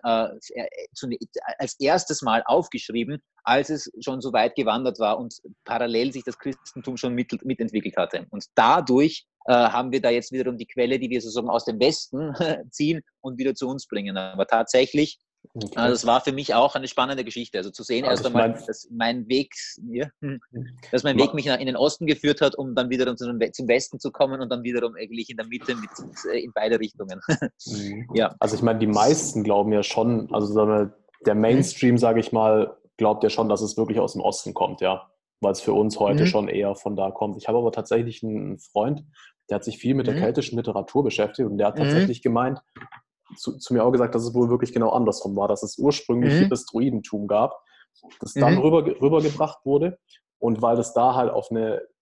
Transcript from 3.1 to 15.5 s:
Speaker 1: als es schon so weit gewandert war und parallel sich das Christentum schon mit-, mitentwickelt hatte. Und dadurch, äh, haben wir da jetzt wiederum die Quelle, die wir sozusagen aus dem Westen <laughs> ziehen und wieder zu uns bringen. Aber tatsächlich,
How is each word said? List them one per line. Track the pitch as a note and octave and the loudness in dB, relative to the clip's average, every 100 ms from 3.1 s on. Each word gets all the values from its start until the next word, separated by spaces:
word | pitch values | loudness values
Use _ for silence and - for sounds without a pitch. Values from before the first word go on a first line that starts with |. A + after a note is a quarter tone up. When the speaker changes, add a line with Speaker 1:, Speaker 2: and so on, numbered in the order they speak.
| D3 _ _ | -8 _ _
Speaker 1:
als | - C3+ C#3 | 0 2 2
es | D3 - A2+ | -4 -6 -10
schon | C3 C3 | -8 -6
so | B2+ | -2
weit | A2+ A#2 | 2 2
gewandert | - A2 A2+ B2+ - | 2 0 2 0 0
war | G#2+ A2 | -2 -2
und | A#2 - - - | -6 -14 -20 -20
parallel | - A#2 A#2+ A2+ C3+ | -6 -4 0 0 -2
sich | B2+ | -4
das | A#2+ - | -10 -8
Christentum | B2+ A#2+ - C3 C3 B2 | -10 -10 -14 -12 -10 -6
schon | B2 | -4
mit-, | B2 - A#2 | -2 -4 -6
mitentwickelt | C3+ - A2+ G#2+ G2+ - | -6 -4 -2 -4 -4 -4
hatte. | E2+ - F2+ | -4 -4 -10
Und | G2+ - | -14 -4
dadurch, | - A2+ E3+ B2 B2+ D#3 - _ _ - | 2 4 4 4 4 4 0 _ _ 2
äh, | |
haben | B2 A2+ A#2+ B2+ | 4 4 2 -2
wir | B2+ | 0
da | A#2+ | 2
jetzt | A#2+ - | 0 -2
wiederum | C3 B2 A#2 | -4 -4 -4
die | A2+ | -10
Quelle, | B2+ A#2+ C3 | -2 0 0
die | A#2+ | -2
wir | B2 | -4
sozusagen | A2 A2+ A#2 | -4 -4 0
aus | A#2 | 0
dem | C3 A2 | 0 2
Westen | D#3+ D#3 - C3 D#3 | 2 2 -6 -8 -6
<laughs> | - E3 D#3 - | -2 -2 -2 -8
ziehen | - D3+ E3 - _ | -2 0 0 -6 _
und | C3+ B2 | -12 -4
wieder | C3+ | -2
zu | - B2+ | -2 -6
uns | C3+ - | -6 -6
bringen. | G#2 G2+ F#2+ | -6 -6 -6
Aber | F#2+ F#2+ G2 | -8 -4 0
tatsächlich, | A#2 A#2 B2+ C3+ D3 D#3 - _ _ _ | 2 4 2 4 2 0 -2 _ _ _